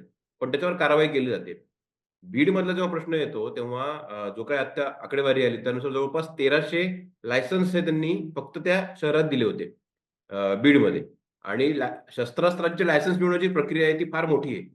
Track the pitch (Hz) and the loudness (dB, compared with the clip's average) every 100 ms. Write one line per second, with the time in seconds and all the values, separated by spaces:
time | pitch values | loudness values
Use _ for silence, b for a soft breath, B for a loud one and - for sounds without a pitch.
0 | - _ _ - 127 139 180 175 151 147 | -14 _ _ -8 -4 0 -2 0 4 4
1 | 156 143 127 101 90 85 _ _ _ _ | 4 2 -2 -2 -6 -16 _ _ _ _
2 | _ _ 92 113 151 185 180 180 180 165 | _ _ -8 0 2 2 0 -2 -2 -4
3 | 165 160 139 113 113 127 120 123 139 151 | -4 -2 -2 -4 -6 -6 -6 -6 -6 -8
4 | - 104 101 101 117 143 131 - 139 - | -10 -10 -8 -8 -4 -2 -2 -4 -6 -6
5 | - 135 139 131 123 117 117 123 139 131 | -6 -2 2 4 2 0 -4 -4 -4 -2
6 | 139 160 160 - 135 147 151 170 185 185 | -2 -2 -6 0 2 2 0 -2 -2 -4
7 | - _ 113 123 165 185 180 180 160 156 | -12 _ -2 -2 0 0 2 2 0 0
8 | 156 190 160 143 - 165 170 185 185 - | 0 -2 -4 -10 -10 -6 0 0 0 -4
9 | 151 151 156 131 110 90 85 - _ _ | 0 2 2 2 0 0 -8 -12 _ _
10 | _ _ - 98 98 98 139 143 104 87 | _ _ -12 -4 0 2 6 6 6 2
11 | - _ _ _ - 107 143 147 123 - | -6 _ _ _ -8 0 0 0 -4 -6
12 | - - 120 - 175 180 170 170 175 151 | -14 -6 -6 2 0 2 -2 0 4 4
13 | 165 180 180 175 185 175 143 160 156 156 | 4 2 2 2 2 0 0 2 2 2
14 | 170 160 165 143 143 104 - | 0 -2 2 0 0 -6 -10